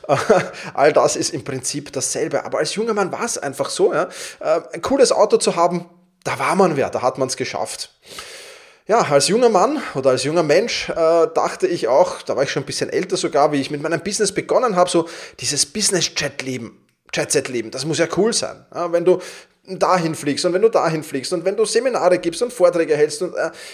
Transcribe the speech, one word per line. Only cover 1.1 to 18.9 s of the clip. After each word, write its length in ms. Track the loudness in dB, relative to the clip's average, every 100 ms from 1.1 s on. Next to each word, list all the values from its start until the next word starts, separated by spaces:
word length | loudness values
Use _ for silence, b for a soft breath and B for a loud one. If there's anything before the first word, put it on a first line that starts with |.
| 0
ist 180 | -4
im 120 | -6 -8
Prinzip 480 | -8 -6 -8 -8
dasselbe, 500 | -6 -4 -4 -4 -4
aber 140 | -4 -4
als 180 | -2 -2
junger 200 | -2 -2
Mann 180 | -2
war's 240 | -4 -6 -6
einfach 320 | -6 -6 -4
so, 240 | 0 2
ja. 160 | 2 -2 B B B
Äh, 220 | -2 -2 -2
ein 80 | -6
cooles 320 | 0 4 4
Auto 240 | 4 4 4
zu 180 | 2 2
haben, 300 | 2 0 -8 _ _ _ -8
da 120 | -4
war 160 | 0 4
man 200 | 4 2
wer, 140 | -2
da 120 | 0
hat 160 | 0 0
man's 200 | -2 -4
geschafft. 560 | -6 -6 -6 -8 -14 _ B B B B B B B B B
Ja, 160 | 2
als 260 | 4 4 4
junger 180 | 4 6
Mann 340 | 6 4 0 -6
oder 160 | 0 2
als 140 | 2
junger 200 | 2 2
Mensch, 460 | 4 4 2 -2 -4
äh, 40 |
dachte 720 | 0 4 4 2 2 -2 0 -2
ich 220 | 0 2
auch, 360 | 4 4 0
da 120 | -4 -2
war 80 |
ich 80 | -2
schon 120 | -2
ein 20 | -6
bisschen 240 | -6 -4
älter 260 | -2 -2 -2
sogar, 360 | 0 2 4
wie 80 | 2
ich 100 | -2
mit 100 | -4
meinem 200 | -4 -4
Business 320 | -4 -2 -2
begonnen 420 | -2 0 2 2 2
habe, 140 | 2
so 180 | 2 -2 B B B
dieses 260 | -4 -2 -2
Business-Jet-Leben, 1160 | -2 0 0 -2 -4 -6 -6 -6 -6 -8 -16 _ _ _
Jet-Set-Leben, 580 | -4 -2 0 0 -4 -6
das 140 | -6 -4
muss 140 | -2
ja 80 | 0 2
cool 160 | 2
sein. 320 | 0 -4 -8 -12
Ja, 180 | -8 -2